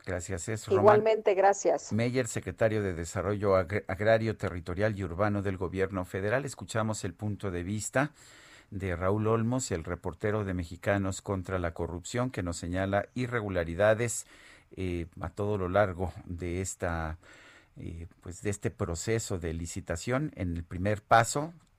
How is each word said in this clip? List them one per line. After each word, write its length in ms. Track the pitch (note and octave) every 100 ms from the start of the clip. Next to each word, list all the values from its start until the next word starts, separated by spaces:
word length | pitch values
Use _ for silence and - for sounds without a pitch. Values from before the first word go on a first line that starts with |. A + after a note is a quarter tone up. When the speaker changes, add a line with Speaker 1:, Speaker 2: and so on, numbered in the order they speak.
| -
Speaker 1:
Gracias, 420 | F2+ - F#2 -
es 200 | A2+ -
Román 140 | -
Speaker 2:
Igualmente, 520 | G#3 G#3+ A3 A3 G#3+
gracias. 580 | F#3+ G3 G3+ - C#3+ -
Speaker 1:
Meyer, 360 | G#2+ G#2 B2+ A#2
secretario 540 | - G2 F2 A2 G#2+
de 100 | G2
Desarrollo 640 | E2 E2 G2 F2 G#2+ G2+ F#2+
Agr-, 280 | E2+ G#2 -
Agrario, 480 | F#2+ G#2+ A2+ A2 G2+
Territorial 600 | F#2+ F2 E2 F2+ A2 G2+
y 60 |
Urbano 400 | F2+ E2 G#2+ G2+
del 140 | G2 F#2
Gobierno 480 | F2 F#2 F#2+ F#2+
Federal. 400 | F2+ G2 G#2 B2+
Escuchamos 600 | C#3+ - G2+ A2+ A2 G#2+
el 100 | G2+
punto 360 | - G#2+ G2 G2+
de 120 | F2
vista 480 | F2 G#2+ G#2 C3 D3+ - - - - - -
de 240 | G2 F#2+
Raúl 320 | E2+ F#2 G#2+ G#2+
Olmos, 440 | A2+ A2+ B2+ -
el 120 | E2+
reportero 640 | E2 F2 F#2 E2 G#2+ G#2+
de 80 | G2
Mexicanos 720 | F2+ E2+ F#2 - G2+ F#2+ F#2+
contra 360 | - F#2+ F#2 F#2
la 140 | E2+
Corrupción, 580 | - E2+ E2+ - A#2+ B2+
que 120 | A2+
nos 160 | F2 E2
señala 500 | E2+ F2+ G2 G2+ -
irregularidades, 1120 | - A#2+ A#2+ G#2 F2+ E2 E2 G#2 A2 A#2+ - - - - - _ -
eh, 300 | F#2 F2 E2 -
a 80 | -
todo 260 | - G#2 G#2
lo 120 | F2+
largo 440 | G2 G2+ F2 F2+ - -
de 340 | F2 F2+ F2+
esta, 580 | F#2+ - F2+ E2 D#2+ E2 - - - - _ -
eh, 280 | - E2 E2+ _
pues, 200 | F2+ E2+
de 80 | G#2
este 200 | G2 -
proceso 680 | - G2+ E2 - A2+ - F#2+
de 160 | E2
licitación. 800 | E2 E2+ G2 - E2+ - B2+ D3+ -
En 180 | F2+ E2+
el 80 |
primer 360 | E2 F2+ G2 G#2
paso, 540 | - A2+ A#2 C#3+ D#3+ F3 _